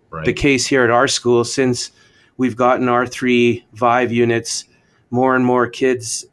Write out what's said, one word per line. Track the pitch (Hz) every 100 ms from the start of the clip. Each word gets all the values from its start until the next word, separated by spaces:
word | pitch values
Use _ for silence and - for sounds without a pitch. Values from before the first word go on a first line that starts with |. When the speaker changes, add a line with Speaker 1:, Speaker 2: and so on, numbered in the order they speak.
| _
Speaker 1:
Right. | 82 78
Speaker 2:
the |
case | 117 147 131 -
here | 135
at | 117
our | 120 135
school | - 120 120
since | 117 - 127 123 - _ _ _ _ -
we've | 127 110
gotten | 123 123 127
our | 120 123
three | - 127 120 120 110 -
Vive | 107 120 123 120
units. | 117 117 113 117 - - _ _ _ -
More | 120 131 127
and | 123
more | 123 120
kids | - 131 123 110 - -